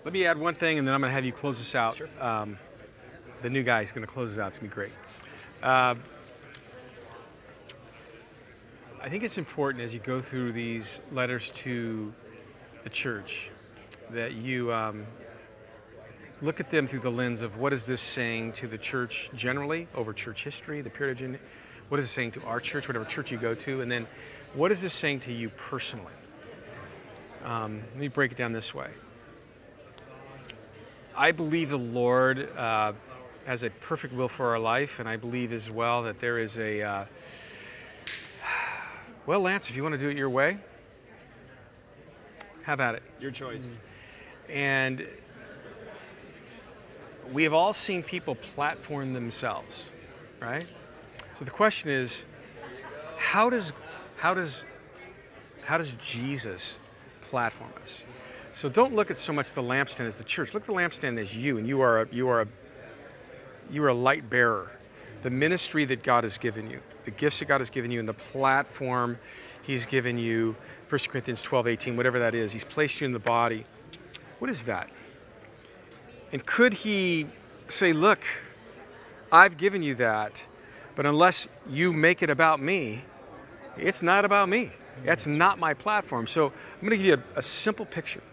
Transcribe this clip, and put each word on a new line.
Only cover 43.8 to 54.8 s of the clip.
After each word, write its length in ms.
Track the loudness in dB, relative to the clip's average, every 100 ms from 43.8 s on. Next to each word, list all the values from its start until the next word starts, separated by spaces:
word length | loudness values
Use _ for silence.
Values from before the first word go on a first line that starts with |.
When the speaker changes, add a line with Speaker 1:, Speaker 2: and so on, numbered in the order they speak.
| -18 -20 -20 -20 -20 -18 -6
Speaker 1:
And 580 | 0 2 4 2 0 -8 -12 -18 -18 -18 -16 -16 -16 -16 -16 -18 -18 -20 -20 -20 -20 -20 -20 -20 -20 -18 -18 -6
we 100 | 2
have 80 | 6
all 200 | 6 6
seen 300 | 4 0 -2
people 320 | -2 -6 -4
platform 800 | -6 -8 -2 -2 -2 -6 -6 -4
themselves, 720 | -4 -4 -4 -4 -4 -8 -14 -14 -18 -20 -20 -20 -12
right? 260 | -6 -6 -8 -14 -20 -20 -16 -16 -14 -12
So 60 |
the 60 | -12
question 400 | 4 4 4 0
is, 340 | 0 0 -6 -12 -18 -18 -16 -16 -14 -14 -14 -12 -2
how 340 | 2 4 4
does, 220 | 2 -2 -8 -14 -14 -16 0
how 180 | 2
does, 300 | 2 -2 -6 -12 -18